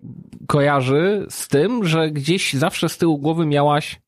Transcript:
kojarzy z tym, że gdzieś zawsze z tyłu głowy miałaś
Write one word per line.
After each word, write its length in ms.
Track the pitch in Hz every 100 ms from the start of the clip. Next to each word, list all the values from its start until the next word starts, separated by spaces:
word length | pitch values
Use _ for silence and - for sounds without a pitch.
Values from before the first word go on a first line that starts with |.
| - - - - -
kojarzy 800 | 151 143 139 127 139 180 208 -
z 180 | - -
tym, 380 | 139 180 247 185
że 260 | 160 160
gdzieś 420 | 151 139 180 -
zawsze 360 | 135 160 - 165
z 80 | -
tyłu 200 | 170 147
głowy 280 | 143 165 160
miałaś 560 | 143 147 147 - -